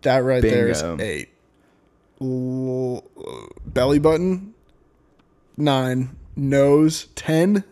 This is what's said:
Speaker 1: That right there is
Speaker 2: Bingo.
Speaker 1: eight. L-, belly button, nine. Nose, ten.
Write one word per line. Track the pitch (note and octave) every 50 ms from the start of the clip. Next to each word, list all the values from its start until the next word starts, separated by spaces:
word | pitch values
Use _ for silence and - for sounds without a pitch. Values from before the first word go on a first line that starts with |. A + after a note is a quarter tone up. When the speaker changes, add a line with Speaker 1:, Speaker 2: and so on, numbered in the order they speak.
| -
Speaker 1:
That | C#3+ B2 C3+
right | B2+ C3 C3 B2+
there | - A2 B2 A#2+ A#2 A#2
is | E2+ D2+
Speaker 2:
Bingo. | D#2 E2+ E2+ D2 -
Speaker 1:
eight. | G#2+ D#2+ C#2+ - _ _ _ _ _ _ _ _ _ _ _ _ _ _ _ _ _ _ _
L-, | - C3 B2+ B2+ B2+ B2+ B2+ C3 C3 C3 B2+ B2+ B2+ B2+ B2 - - - _ - - - B1+ A#1+ G#1 - - - -
belly | - - B2+ B2 C3+ C#3+ D3
button, | D3 D#3 D#3+ D#3 F3 F#3 F#3 F3+ G3 G#3 A3+ _ _ _ _ _ _ _ _ _ _ _ _ _ _ _ _ _ _ _ _
nine. | - D3 D3 C3+ C3 C3 C3 B2+ B2+ B2+ B2+ - - - - -
Nose, | - C#3 C#3 C#3 C#3 C#3 C#3 C#3+ D3+ D#3 D#3 D#3 - - - _
ten. | - - - D#3 D#3+ E3+ G3 G#3 G3+ G3 _